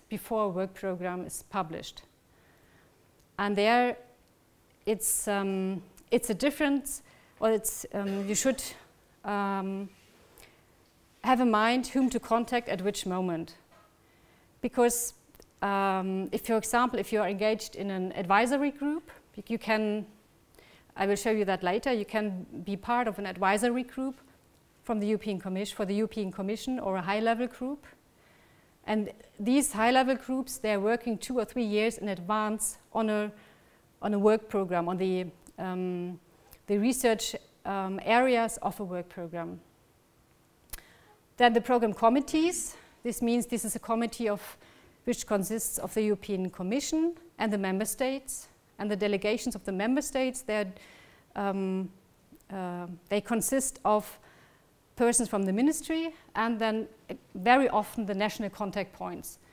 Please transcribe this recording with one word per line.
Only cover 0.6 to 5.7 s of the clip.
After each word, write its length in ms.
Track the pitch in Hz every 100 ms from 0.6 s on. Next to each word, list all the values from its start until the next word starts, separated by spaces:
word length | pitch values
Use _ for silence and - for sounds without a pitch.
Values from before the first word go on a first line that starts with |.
| 190
program 520 | 190 196 180 180 180 175
is 180 | - -
published. 540 | 202 170 160 - - - _ _ _ _ _ _ _ _ _ _ _ _ -
And 180 | 202 202
there 420 | 208 240 247 240 - _ _ _ _ _ _ _ -
it's, 420 | 214 - - -
um, 540 | 202 196 190 190